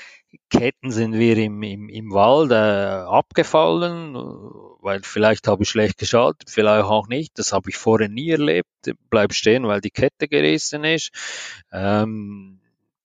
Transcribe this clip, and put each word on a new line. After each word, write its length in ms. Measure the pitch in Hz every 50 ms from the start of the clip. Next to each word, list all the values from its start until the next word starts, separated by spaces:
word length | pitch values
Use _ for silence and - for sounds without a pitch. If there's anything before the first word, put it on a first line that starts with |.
| - - - _ _ _ - _ _ _
Ketten 420 | - - 120 131 - _ - 131
sind 220 | 113 110 113 110 110
wir 240 | 110 117 117 113
im, 260 | 110 110 107 104 104 107
im, 240 | 101 98 101 107
im 240 | 107 101 110 110 104
Wald, 400 | 95 98 101 117 135 151 160 135
äh, 40 | 120
abgefallen, 1600 | 110 107 107 101 98 101 98 98 95 90 87 101 117 - _ - - 160 - - 156 165 165 165 170 175 175 170 170 165 151 135 123 - - - - 101 - - - 98 95 - _
weil 200 | - 98 98 98 95
vielleicht 440 | - - 104 104 110 107 - -
habe 160 | - 101 95 101
ich 60 | -
schlecht 280 | - 113 107 101 -
geschaltet, 520 | - 107 - - 117 123 147 156 - - -
vielleicht 360 | - - 107 107 107 107 101
auch 220 | 98 104 - 95
nicht. 320 | 107 123 147 160 151 _ -
Das 140 | 107 - 101
habe 160 | 98 95 98
ich 80 | -
vorher 320 | - - 113 110 107 107 104
nie 220 | 104 120 151 165
erlebt. 380 | 160 151 151 143 80 90 - - _ _ - - 57 - _ _
Bleib 240 | - 110 104 98 -
stehen, 340 | - - 110 113 131 127
weil 120 | 110 104 104
die 100 | 101 104
Kette 380 | - - 139 143 - - 156
gerissen 560 | 143 147 143 147 151 156 156 - - 147 147 151
ist. 280 | 156 160 160 - - - - - - - - - - - - - _
Ähm, 880 | 92 92 95 98 104 107 110 110 110 110 104 101 101 101 98 95 95 95 _ _ _ _ _ _ _ _